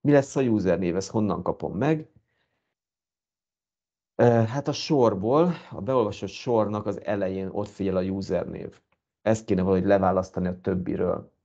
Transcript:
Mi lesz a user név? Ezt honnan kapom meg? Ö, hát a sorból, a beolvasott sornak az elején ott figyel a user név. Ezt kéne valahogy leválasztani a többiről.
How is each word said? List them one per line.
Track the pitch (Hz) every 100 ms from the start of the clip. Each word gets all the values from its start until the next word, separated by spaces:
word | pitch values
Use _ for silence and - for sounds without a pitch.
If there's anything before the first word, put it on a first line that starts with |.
Mi | 143
lesz | 143 139 143
a |
user | 131 107 90 87
név? | 90 87
Ezt | 98
honnan | 113 107 85
kapom | 90 - 76 82
meg? | 139 160 - _ _ _ _ _ _ _ _ _ _ _ _ _ _ _ _ _ _ _ _
Ö, | -
hát | 117 117 110 135 -
a |
sorból, | - - 147 117 98 107 143 175 160 -
a | 78
beolvasott | 101 131 107 98 98
sornak | - - 117 104 107 104
az | 98
elején | - 101 95 95 95
ott | 101 104
figyel | - 98 92
a |
user | 92 95 92 87 -
név. | 82 - - _ _ _ _
Ezt | 104 110
kéne | - 95
valahogy | 92 95 92
leválasztani | 101 95 92 92 - 90
a | 90
többiről. | - 92 90 - 90 80 - _